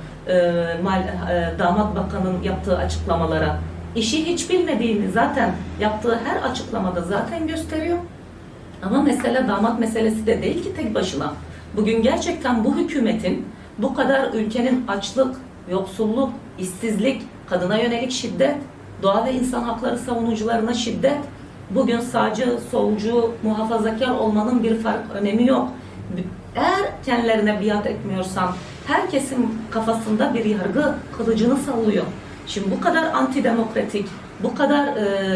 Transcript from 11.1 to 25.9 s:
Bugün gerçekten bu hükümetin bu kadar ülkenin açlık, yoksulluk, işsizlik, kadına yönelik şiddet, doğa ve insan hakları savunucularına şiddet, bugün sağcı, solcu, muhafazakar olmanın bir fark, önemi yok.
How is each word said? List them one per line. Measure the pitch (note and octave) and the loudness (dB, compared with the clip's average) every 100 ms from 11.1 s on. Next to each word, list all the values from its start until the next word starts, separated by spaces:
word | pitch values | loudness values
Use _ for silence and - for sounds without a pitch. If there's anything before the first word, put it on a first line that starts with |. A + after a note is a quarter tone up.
| - D3 - - - - G3 | -2 -4 -6 -12 -14 -8 0
Bugün | G#3 A3+ | 2 4
gerçekten | A#3 D#4+ F4 E4 B3+ A#3+ G#3+ | 4 2 0 -2 0 2 2
bu | C#4+ | 2
hükümetin | F4 C#4 A3 E3+ F3+ F#3+ - - - - | 0 2 2 2 0 -2 -4 -12 -16 -4
bu | A#3+ C4 | -2 2
kadar | B3+ C4+ C4 | 2 2 0
ülkenin | A3 G#3 B3 B3 B3+ - | 0 -2 0 0 0 0
açlık, | G3+ - B3+ C4 - - - - | -4 -4 0 0 0 -12 -16 -6
yoksulluk, | F#3 F#3 - G#3+ A3+ C4 - - - | -4 -4 -2 -2 0 0 -4 -12 -10
işsizlik, | F#3 - A3+ F#3+ A#3+ - - - - | -8 -6 -4 0 0 0 -6 -16 -4
kadına | F#3 F3+ G#3+ | -2 2 2
yönelik | A#3+ A#3 B3+ | 2 0 -2
şiddet, | - A3+ F3+ C4+ C#4+ - - - - | -4 -4 2 2 2 -6 -16 -18 -2
doğa | G3 G3+ A#3+ | 2 2 2
ve | |
insan | B3+ - A#3+ | 0 0 -2
hakları | A#3 A#3 A#3+ A#3+ | -2 -2 -2 -2
savunucularına | - A#3 A#3 G#3+ G#3+ A3+ A3 A#3+ | -2 -2 0 0 0 0 0 0
şiddet, | - F#3 C4 D4 D4 - - - - | -2 0 2 0 -4 -12 -16 -16 -4
bugün | G3 C4 A#3 | 0 2 2
sağcı, | - A#3 G#3+ G#3+ B3 A#3 - | 0 0 2 2 0 0 -2
solcu, | A3+ G#3 G#3 G#3+ A#3+ A3+ A#3 | 0 2 2 2 2 2 0
muhafazakar | G#3+ G#3+ A3 A3+ G#3+ A3+ B3+ | -2 0 0 0 0 0 0
olmanın | B3+ A3 G#3+ G#3+ B3 | 2 2 2 4 2
bir | A3 A3 | 4 2
fark, | A3 - - G3 | 0 -2 -4 -2
önemi | G3+ A3 B3 | 0 4 6
yok. | B3+ - - - | 4 2 -6 -14